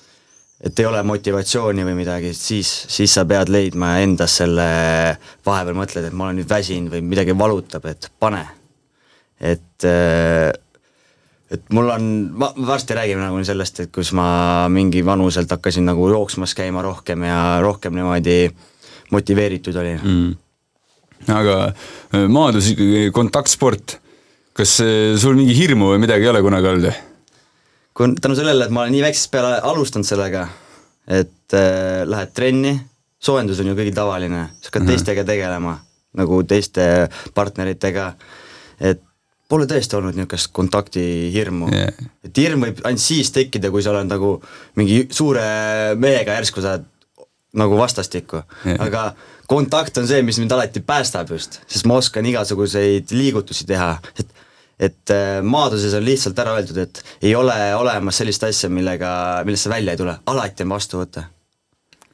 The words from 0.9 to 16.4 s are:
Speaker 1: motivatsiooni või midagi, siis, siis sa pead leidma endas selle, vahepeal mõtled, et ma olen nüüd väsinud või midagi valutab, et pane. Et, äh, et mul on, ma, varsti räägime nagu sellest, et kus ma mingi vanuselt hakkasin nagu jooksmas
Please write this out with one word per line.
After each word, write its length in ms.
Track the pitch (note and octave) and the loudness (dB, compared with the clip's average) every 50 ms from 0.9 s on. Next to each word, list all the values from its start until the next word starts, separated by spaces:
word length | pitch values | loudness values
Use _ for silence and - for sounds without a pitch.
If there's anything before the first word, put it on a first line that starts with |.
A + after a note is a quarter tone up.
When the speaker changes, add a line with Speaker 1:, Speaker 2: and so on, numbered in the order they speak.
| A2+ G#2 G2+ | 0 -2 -2
Speaker 1:
motivatsiooni 800 | G#2 G#2 G2+ G2+ G2+ G2 G2 G2 - - A#2+ A2+ G#2+ G2+ G2 F#2 | -2 -2 -2 -2 -2 -2 -2 -2 -2 -2 -2 0 0 0 -2 -2
või 140 | F#2 F2+ F2+ | -2 -2 -4
midagi, 320 | F2+ F2 F2+ F2 E2+ F2+ E2+ | -4 -4 -4 -4 -6 -6 -8
siis, 380 | - - - A2+ G#2 F2+ - - - - | -8 -6 -4 -4 -2 -2 -4 -6 -6 -8
siis 260 | - - - G#2 G2+ - | -6 -2 0 2 4 4
sa 120 | A#2+ F#2 | 4 4
pead 260 | E2 G2+ G2 F#2+ F2+ | 4 4 2 2 2
leidma 460 | G2 G2+ G2 F#2 E2 F2 F2 F2 F2 F2+ | 2 2 2 0 -2 -2 -2 0 2 2
endas 400 | G2 G2 F#2 - F2 - - - | 2 2 2 2 0 0 0 0
selle, 260 | F2+ F2 E2+ E2+ E2+ E2 E2 E2 E2 E2 E2 E2 E2 E2 D#2 - - - - _ - | 2 2 2 2 2 2 2 2 2 2 2 2 0 0 -2 -4 -8 -20 -16 _ -4
vahepeal 320 | G2+ G2+ F#2+ F2+ F2 F2 | -2 -2 -2 -2 -4 -4
mõtled, 320 | F#2+ G2 F#2 - F2+ E2 | -4 -6 -6 -6 -6 -6
et 80 | E2 E2 | -6 -6
ma 140 | F#2 F#2 F#2+ | -6 -4 -4
olen 100 | F2+ F#2 | -4 -4
nüüd 100 | F2 - | -2 0
väsinud 420 | - - F2+ F#2 F#2 F2+ F2 E2 | 0 -2 -2 -2 -4 -6 -6 -6
või 120 | E2+ E2+ E2+ | -6 -4 -4
midagi 320 | E2+ F#2+ F#2+ F#2+ F2+ F#2 | -2 0 0 2 2 2
valutab, 500 | F#2+ G#2 A2 G#2+ F#2 F2 - - D#2 - | 2 2 2 2 0 -4 -6 -10 -10 -10
et 220 | D#2+ D2+ - - - _ | -10 -12 -12 -14 -14 _
pane. 260 | - A2 A2 G#2 F2+ D2+ D2 - - _ _ _ _ _ _ _ _ _ _ _ _ _ _ _ - | -2 -2 -2 -2 -2 -8 -12 -16 -20 _ _ _ _ _ _ _ _ _ _ _ _ _ _ _ -6
Et, 440 | - E2 E2+ E2 - _ _ - - | -2 -2 -2 -2 -4 _ _ -2 0
äh, 640 | F2 F2 F2 F2 E2+ E2 E2 E2 E2 E2 E2 D#2+ D2+ - - _ _ _ _ _ _ _ _ _ _ _ _ _ _ _ _ _ - | 2 2 4 2 2 2 2 2 2 2 2 2 0 0 -4 _ _ _ _ _ _ _ _ _ _ _ _ _ _ _ _ _ -12
et 120 | F#2+ E2 - - | -12 -10 -6 -2
mul 200 | G#2+ A2+ A#2+ A#2+ | 0 2 2 2
on, 140 | A#2 A2 A2+ A2 G#2+ G#2+ G2+ E2+ | 0 -2 -2 -2 -2 -2 -4 -4
ma, 200 | D2+ A2 C#3 C#3 - | -4 -4 -4 -4 -4
varsti 360 | C3+ C3 B2 C#3 C3+ C3 - A2+ | -4 -4 -2 -2 -2 -4 -4 -4
räägime 300 | A2+ A2+ G#2 G2 F#2+ F#2+ | -4 -2 -2 -2 -2 -4
nagu 160 | F#2+ F#2 F#2 | -4 -4 -4
sellest, 380 | F#2 F#2+ G2 F#2+ F#2+ F2+ - - | -4 -4 -4 -4 -4 -6 -8 -10
et 120 | F2+ E2+ | -12 -8
kus 200 | - F#2+ F2 - F#2+ | -6 -6 -4 -2 0
ma 540 | F#2 F2+ F2 F2 F2 F2 F2 F2 F2 F2 | 0 0 2 2 2 2 2 2 2 2
mingi 340 | F2 F2+ F#2+ G2 F#2+ E2+ F#2 | 2 2 2 2 2 2 2
vanuselt 480 | F2 F#2+ G2 F#2+ F#2 F2+ E2 F2+ E2+ - | 2 2 2 2 2 0 0 0 -2 -2
hakkasin 380 | F2+ E2+ - F#2+ E2+ F2+ F2 | -4 -4 -2 -2 0 0 0
nagu 220 | F2+ F2 E2 F2+ F#2+ | 2 2 2 2 2
jooksmas 440 | G#2+ G#2+ G2+ G2+ - F#2+ | 2 2 0 -4 -6 -6